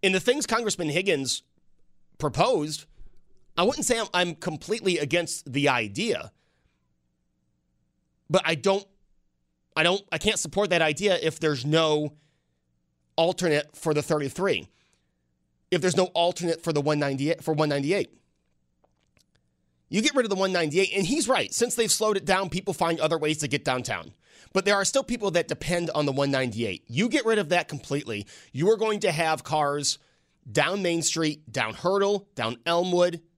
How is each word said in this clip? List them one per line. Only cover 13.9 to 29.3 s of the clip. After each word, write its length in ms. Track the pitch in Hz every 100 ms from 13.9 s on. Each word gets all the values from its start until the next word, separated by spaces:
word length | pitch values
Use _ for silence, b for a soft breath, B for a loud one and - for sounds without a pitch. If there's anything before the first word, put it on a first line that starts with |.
the 100 | 147
thirty-three, 640 | - 156 139 - 190 113 - _ _ _ _ _ _ _ _ _ _
if 100 | 180
there's 160 | 185 165
no 80 | 185
alternate 560 | 165 170 180 175 160
for 80 | -
the 100 | 147
one 180 | 143 151
ninety-eight, 440 | 143 135 143 170
for 100 | -
one 160 | 151 151
ninety-eight. 440 | 143 143 196 - _ _ _ _ _ _ _ _ _ _ _ _ _ _ _ _ _ _
You 120 | 180
get 120 | 269
rid 120 | 277 233
of 40 |
the 60 | 190
one 160 | 190
ninety-eight, 400 | 175 160 156 196 190
and 100 | 180
he's 220 | 294 214
right. 260 | 240 113
Since 220 | - 247 -
they've 160 | 220
slowed 260 | - 214 202
it 80 | 156
down, 240 | 190 190
people 240 | 185 190
find 260 | 170 170 165
other 180 | 151 156
ways 200 | 151 156
to 80 | 147
get 180 | 117 147
downtown. 460 | 127 120 101 80 - b b b
But 120 | 185 190
there 100 | 202
are 100 | 190
still 180 | 269
people 280 | - 240 202
that 160 | 170 -
depend 420 | 151 - 175 170 -
on 100 | 143
the 60 |
one 180 | 135 143
ninety-eight. 540 | 135 127 107 113 90 _
You 220 | 117 226
get 160 | 294 226
rid 140 | 220
of 100 | 156
that 180 | 175 156
completely, 600 | 143 - 143 131 104 101 B B
you 180 | 127 185
are 80 | 220
going 220 | 220 208
to 120 | 208
have 320 | 156 165